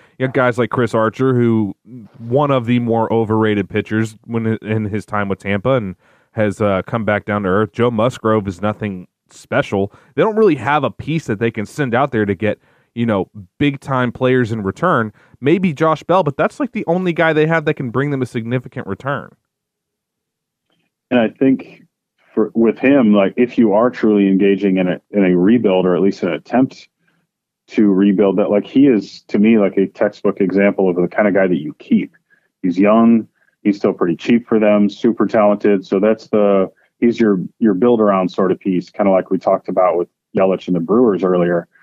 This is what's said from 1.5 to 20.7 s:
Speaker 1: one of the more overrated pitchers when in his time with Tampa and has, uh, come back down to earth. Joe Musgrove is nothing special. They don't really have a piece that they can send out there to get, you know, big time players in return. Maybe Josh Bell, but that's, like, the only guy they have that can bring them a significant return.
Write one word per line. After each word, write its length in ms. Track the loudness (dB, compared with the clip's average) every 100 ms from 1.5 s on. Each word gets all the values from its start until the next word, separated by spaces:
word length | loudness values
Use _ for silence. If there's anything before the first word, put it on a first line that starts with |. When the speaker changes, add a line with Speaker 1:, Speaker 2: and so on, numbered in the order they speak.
| 2 -2 -6 -18 -20 -20 -18
Speaker 1:
one 340 | -4 0 2
of 140 | 0 0
the 140 | -2
more 320 | 0 0 0
overrated 580 | 0 0 0 2 0 -2
pitchers 460 | -4 -4 -4 -4 -8 -10
when 320 | -6 -4 -4
in 240 | -4 -4 -4
his 200 | -6 -6
time 240 | -6 -4
with 100 | -4
Tampa 320 | -4 -4 0
and 240 | -2 -2 -10 _ _ _
has, 280 | -4 -4 0
uh, 220 | -2 -2
come 220 | -2 -4 -2
back 200 | -2 -2
down 180 | -4
to 60 | 0
earth. 220 | 0 -2
Joe 200 | -2 -2
Musgrove 560 | 0 -2 -2 0 0 -2
is 140 | -6
nothing 460 | -6 -6 -8 -10 -14 _ _
special. 640 | -20 -6 -4 -2 -2 -4 -8 _ -2
They 60 |
don't 140 | -2 2
really 200 | 2 2
have 280 | -2 -2
a 80 | -2
piece 340 | -8 -6 -6 -4
that 120 | -4
they 120 | -4
can 140 | -4 -10
send 300 | -6 -4 -2
out 160 | -2
there 140 | -2 -2
to 100 | -2
get, 240 | -4 -6 _ _ _ -6
you 100 | -2
know, 240 | -2 -4 -10 -20 _
big 200 | -2 -2
time 320 | -4 -2 -2
players 400 | -2 0 0 0
in 120 | -4
return. 500 | -6 -4 -2 0 -2 -8 _ _
Maybe 320 | 0 0 0
Josh 320 | 0 -2 -2
Bell, 200 | 0 0
but 120 | 0 -2
that's, 240 | -4 -4
like, 140 | -8
the 100 | -6 -4
only 260 | -2 -2
guy 180 | 0 0
they 160 | 2 0
have 180 | 0 -2
that 100 | -4
can 160 | -4
bring 180 | -4 -4
them 120 | -4
a 40 | -4
significant 640 | -6 -6 -6 -6 -12 -10
return. 420 | -10 -6 -8 -10 _ _ _ _ _ _ _ _ _ _ _ _ _ _